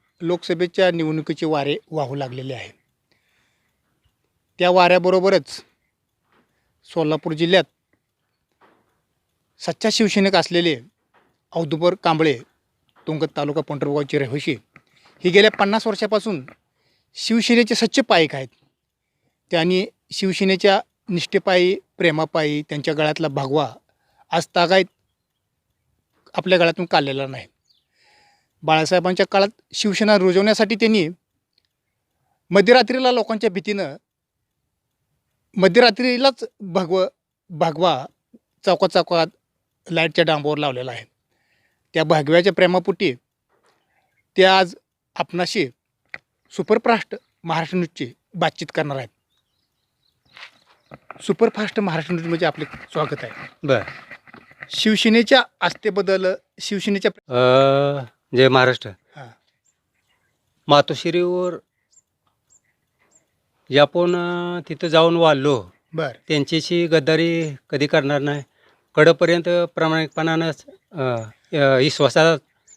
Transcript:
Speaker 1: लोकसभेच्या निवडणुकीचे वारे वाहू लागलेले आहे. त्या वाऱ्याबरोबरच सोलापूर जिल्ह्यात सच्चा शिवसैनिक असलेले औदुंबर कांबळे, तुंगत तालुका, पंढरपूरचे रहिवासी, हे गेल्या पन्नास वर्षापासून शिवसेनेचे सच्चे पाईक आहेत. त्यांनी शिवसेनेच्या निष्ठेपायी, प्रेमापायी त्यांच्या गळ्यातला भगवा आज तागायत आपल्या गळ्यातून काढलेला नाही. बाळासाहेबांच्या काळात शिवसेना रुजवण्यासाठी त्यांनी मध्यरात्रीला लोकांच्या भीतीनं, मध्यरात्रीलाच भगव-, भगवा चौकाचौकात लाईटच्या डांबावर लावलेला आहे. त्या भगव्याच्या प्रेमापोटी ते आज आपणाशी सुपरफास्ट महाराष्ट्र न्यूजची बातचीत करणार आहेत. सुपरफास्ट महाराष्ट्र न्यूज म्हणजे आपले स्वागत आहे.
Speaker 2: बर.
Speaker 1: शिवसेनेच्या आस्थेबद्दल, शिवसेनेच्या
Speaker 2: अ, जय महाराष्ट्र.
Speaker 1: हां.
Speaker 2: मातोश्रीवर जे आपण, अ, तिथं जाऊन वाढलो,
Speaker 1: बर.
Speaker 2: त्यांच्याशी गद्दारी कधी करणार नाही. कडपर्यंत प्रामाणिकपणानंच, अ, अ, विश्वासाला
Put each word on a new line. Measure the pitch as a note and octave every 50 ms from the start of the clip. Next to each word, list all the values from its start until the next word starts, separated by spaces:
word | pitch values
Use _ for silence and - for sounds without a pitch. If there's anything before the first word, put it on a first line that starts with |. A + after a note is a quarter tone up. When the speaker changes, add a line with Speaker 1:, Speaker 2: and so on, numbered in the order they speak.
| _ _ _ -
Speaker 1:
लोकसभेच्या | F3 E3 F3+ E3+ - - F3+ E3 F3+ F3 - - F#3+ F3+
निवडणुकीचे | F3 E3+ D#3+ D#3 D#3 D#3 D3 - E3 - E3+
वारे | D#3 D#3 D3 C#3 C#3+ D3 D3+ - -
वाहू | D3+ D#3 C#3+ B2 C3+
लागलेले | C#3+ C#3 B2+ B2 B2+ C3 C3 C3
आहे. | A#2 G#2 - - _ _ _ _ _ _ _ _ _ _ _ _ _ _ _ _ _ _ _ _ _ _ _ _ _ _ _ _ _ _ _ _ _ _ _ _ -
त्या | F3 F3+
वाऱ्याबरोबरच | F3+ F#3 F3+ F3 F3+ F3+ F3 F#3 F#3 F#3 F3+ G3 G3 F3 C#3 - - - - _ _ _ _ _ _ _ _ _ _ _ _ _ _ _ _ _ _ _ _ _ _ _ _
सोलापूर | - - E3+ D#3+ D3+ D#3 D3+ - F3 D#3+
जिल्ह्यात | D3+ E3+ E3 F3+ F#3 - _ _ _ _ _ _ _ _ _ _ _ _ _ _ _ _ _ _ _ _ _ _ _ _ _ _ _ _ _ _ _ _ _ _ _ _ _ _ _
सच्चा | - - E3 - - A3 G3+
शिवसैनिक | - A3+ G3 - G#3 F#3+ G3 F#3+
असलेले | F3 D#3+ - E3+ F3 F3 E3+ D3+ A#2+ A#2+ - _ _ _ _ _ _ _ _ _ _ _ _ -
औदुंबर | E3+ E3 D3 D3+ D3+ E3 F3 F3 - -
कांबळे, | F3 E3 D#3 D#3+ D#3 C3+ A2+ - _ _ _ _ _ _ _ _ _ _ _ -
तुंगत | - D#3 D3+ D#3 D3 -
तालुका, | - D3 D3 C#3 D#3+
पंढरपूरचे | D3 - D#3 C#3 - D3 C#3+ D3 D3 C#3 - D3
रहिवासी, | C#3+ A#2+ A#2+ D3 - - C#3+ A2 _ _ _ - _ _ _ _ _ _ _ _ -
हे | F3+
गेल्या | E3+ G3 G3+ G#3+
पन्नास | - - G3+ G3+ G#3 A3 -
वर्षापासून | A3+ G3+ - A3 G#3 G#3+ G#3 - A3+ G3 D3 B2+ - - _ _ _ _ _ _ _ _ _ _ _ _
शिवसेनेचे | - - - A3 A#3 G#3+ - A#3+ A3+ A#3+ G#3+ A#3+
सच्चे | - - G3+ - - C4
पाईक | - G#3+ E3+ D#3+ C#3 -
आहेत. | C#3 C3+ B2+ _ _ _ _ _ _ _ _ _ _ _ _ _ _ _ _ _ _ _ -
त्यांनी | - E3 D#3+ F3 F#3 F#3 G3 - _ _ _ - -
शिवसेनेच्या | - - F#3+ F#3 - G3+ F#3+ F#3+ F#3 - G3+ F#3+ G#3 - _ _ _ _ -
निष्ठेपायी, | F#3 F3 - - - F#3+ - G3+ F#3 F3+ F3+ F3+ G3 - - _ _ -
प्रेमापायी | F3+ E3+ D3+ D#3 D#3+ D3+ - E3 D#3 D3+ D3 D3 D3+
त्यांच्या | - D3+ D3 C#3 - D#3
गळ्यातला | D3 D#3 D3+ D3+ - D#3+ D3+
भगवा | C#3 C#3 C#3 C3 C3+ D#3 C#3+ A#2 - - _ _ _ _ _ _ _ _ _ -
आज | - E3+ D#3+ - -
तागायत | F3+ F3 E3 F#3 F#3+ F#3 - _ _ _ _ _ _ _ _ _ _ _ _ _ _ _ _ _ _ _ _ _ _ _ _ _ _ _ _ -
आपल्या | - E3 F#3 F#3 F3
गळ्यातून | E3+ E3 E3 - F3+
काढलेला | E3+ - D#3+ D3 C#3 C3+ C3+ C#3
नाही. | C3+ C3 B2+ - - _ _ _ _ _ _ _ _ _ _ _ _ _ _ _ _ _ _ _ _ _ _ -
बाळासाहेबांच्या | D#3 D#3 D#3 D#3+ D3 F3+ F3+ E3+ F3+ F#3 - G3 F#3
काळात | - G3 G3 G#3 - _ _ _ -
शिवसेना | - - G#3+ F#3+ - A3 G#3 G#3+ G3+
रुजवण्यासाठी | F3+ F#3+ F3+ F#3+ G3 G#3+ G#3+ - A3 G3 A#3
त्यांनी | G3+ A3+ A3 A3 G#3+ E3 D3+ F3+ _ _ _ _ _ _ _ _ _ _ _ _ _ _ _ _ _ _ _ _ _ _ _ _ _ _ -
मध्यरात्रीला | E3+ G3 G3+ G3 B3 B3+ A#3 G#3 B3+ C4 C4 B3+ B3
लोकांच्या | A#3+ G#3 - A3+ G#3+ G#3+ A3
भीतीनं, | F3 G3+ E3+ G#3 G#3 G3+ F#3+ C#3 C#3 F#3+ _ _ _ _ _ _ _ _ _ _ _ _ _ _ _ _ _ _ _ _ _ _ _ _ _ _ _ _ _ _ -
मध्यरात्रीलाच | - F3+ F#3+ E3+ A#3 B3 A#3 G#3 - B3 B3+ B3 A#3+ C4 C#4 C4 - A3+ A3 _ -
भगव-, | G#3+ F#3+ E3 F#3+ F#3 D#3 F3+ F#3+ F#3 F#3+ - _ _ _ _ _ _ -
भगवा | F3+ D3 F3 E3 D3+ D#3 F3 F3+ D3+ B2+ - - _ _ _ _ _ _ _ _ _ _ -
चौकाचौकात | G3+ F3+ - G3 F#3 - F#3 E3 - F3 E3 D#3+ D#3+ - _ _ _ _ _ _ _ _ _ _ -
लाईटच्या | E3+ E3 D#3+ E3 D#3 - E3+
डांबावर | D#3+ D#3+ D3 C#3+ D3 D3+ D3
लावलेला | D3 C#3+ B2+ B2 B2+ B2+
आहे. | A#2+ A#2 A2+ _ _ _ _ _ _ _ _ _ _ _ _ _ _ _ _ _ -
त्या | E3 D#3+
भगव्याच्या | D#3 E3 D#3 D3 C#3 D#3+ F3 F3 G3 F3+
प्रेमापोटी | - F#3 F3 F3+ F#3 F3+ - F#3+ - G#3 E3 B2 B2 _ _ _ _ _ _ _ _ _ _ _ _ _ _ _ _ _ _ _ _ _ _ -
ते | - F#3+
आज | F#3+ F#3+ F#3+ F#3 F3 - - _ _ _ _ _ _ -
आपणाशी | - D#3+ - - F3 F3+ - - - E3 B2 - _ _ _ _ _ _ _ - - _ _ _ _ _ _
सुपरफास्ट | - - F3+ - G#3+ A#3+ - B3+ A#3 G#3 - - - - _ _ _ _ -
महाराष्ट्र | E3 E3 D#3+ E3 D3 F#3
न्यूजची | F#3 F3 D#3+ _ - C#3+ A#2 - _ _ _ -
बातचीत | F3+ E3 D#3+ - - E3+ - -
करणार | - D#3 D3 C#3
आहेत. | C3+ C3 - _ _ _ _ _ _ _ _ _ _ _ _ _ _ _ _ _ _ _ _ _ _ _ _ _ - - - _ _ _ _ _ _ _ _ - - _ - - - -
सुपरफास्ट | - F#3+ - A3+ A3 - - G#3+ G3 - -
महाराष्ट्र | G#3 F#3+ D#3+ D#3+ D#3 - F3+
न्यूज | E3 E3
म्हणजे | E3+ E3+ D#3+ E3+
आपले | D#3+ - - D3+ - - - - - -
स्वागत | D#3+ D3+ C#3 D3 - -
आहे. | A2+ - - - - _ _ -
Speaker 2:
बर. | D3 C3 A2+ F#2 - - - - - - - _ - - - _ _ - - - -
Speaker 1:
शिवसेनेच्या | - - - A3 G#3+ G3 - A3+ G#3+ A#3 A#3 - C4+ C4 A#3+ - _ -
आस्थेबद्दल, | F#3 F3 - - - G#3+ F#3 G3 G3 F#3 F#3+ F#3+ F#3 F3+ F#3+ - _ _ _ -
शिवसेनेच्या | - - G#3 G3 - - G3+ G3 - G#3+ - _ _ -
Speaker 2:
अ, | C3 B2 B2+ B2+ B2 C3 C3+ C3+ C3+ C#3 C#3+ C#3+ C#3+ C#3+ C3 A#2+ _ _ _ - -
जय | B2 C3 C3
महाराष्ट्र. | B2+ C3 B2+ B2+ B2 - - A#2+ F#2 _ _ _ _
Speaker 1:
हां. | D3 C#3 - - _ _ _ _ _ _ _ _ _ _ _ _ _ _ _ _ _ _ _ _ _ _ _ _ _ - -
Speaker 2:
मातोश्रीवर | C#3+ D3 C#3+ - D#3+ C3+ - F3 D#3+ F3 F3 F3 F3+ F3+ F3+ F3+ E3+ - _ _ _ _ _ _ _ _ _ _ _ _ _ _ _ _ _ _ _ _ _ _ _ _ _ _ _ _ _ _ _ _ _ _ _ _ _ _ _ _ _ -
जे | C3+ C#3
आपण, | D3 C#3 - F3 F3 F3 F3
अ, | F3 F3 F3 F3 F3 F3 F3 F3 F3 - -
तिथं | D#3+ D3 - E3+
जाऊन | D3+ D#3+ D#3+ E3+ E3+
वाढलो, | E3+ E3 D#3+ D3+ C3+ C3+ D3 C#3+ A#2 F#2 F2 _ _ _ _ -
Speaker 1:
बर. | D#3+ D#3+ C#3 A2+ - _ -
Speaker 2:
त्यांच्याशी | D#3 D3 C#3 - E3 D#3+ D3 - F3+ E3+ E3+
गद्दारी | D#3+ D#3 D#3 C#3 D3+ D#3+ D#3+ E3 E3+ E3+ E3 E3 D#3 C#3 C3 _ -
कधी | - C#3+ C#3+
करणार | D3 - D#3+ C#3 C#3 D3 C#3+
नाही. | C3+ D3 D3 D3 C3+ _ _ _ _ _ _ _ _ _ -
कडपर्यंत | - D#3 E3 E3 D#3+ F3+ D#3+ E3+ F3 D#3+ F3 F3 F3 F3 E3 -
प्रामाणिकपणानंच, | - D#3+ D#3+ D#3 D#3+ D#3+ C#3+ - - D#3+ E3 D#3+ D#3+ E3 E3 D3+ - - - F#4+ - _ _ A3
अ, | E3 C3+ B2+ B2 A#2 A2 A2 - _ _ - -
अ, | D#3 C#3+ C3+ C3+ B2+
विश्वासाला | C3+ D#3 - - D3 C3 - E3+ D#3+ E3 E3 C#3 _ _ _ _ _ _ _